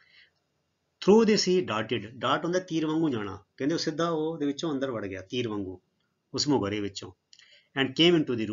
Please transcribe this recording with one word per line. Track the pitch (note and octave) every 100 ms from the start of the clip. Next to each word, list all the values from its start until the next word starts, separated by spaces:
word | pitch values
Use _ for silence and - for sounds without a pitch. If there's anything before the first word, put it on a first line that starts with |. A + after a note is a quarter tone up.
| _ - _ _ _ _ _ _ _ _
Through | - A3 G#3+
this | G3 F#3
he | F3+
darted, | A#2 G#2+ A2 - G2+ B2+
ਡਾਰਟ | B2 D#3
ਹੁੰਦਾ | E3+ F3+
ਤੀਰ | F3+ D#3+ D#3
ਵਾਂਗੂ | D#3+ D#3+
ਜਾਣਾ। | A#2 G2+ G2 - -
ਕਹਿੰਦੇ | C3+
ਉਹ | D#3+
ਸਿੱਧਾ | D#3+ D3+ E3+
ਉਹਦੇ | D#3+ D#3 D#3+ C#3+
ਵਿੱਚੋਂ | C#3 E3
ਅੰਦਰ | C3+ C3
ਵੜ | A2+ G2
ਗਿਆ, | F#2
ਤੀਰ | F#2 B2 A#2
ਵਾਂਗੂ, | G#2 F#2 F2+ _ _ _ _ _
ਉਸ | C3 D3
ਮਗੋਰੇ | B2+ G2+ G#2
ਵਿੱਚੋਂ। | G2+ G2+ G2+ - _ - _ - _ C3+
And | C3+
came | C3 E3+ E3+
into | C#3 B2
the | G#2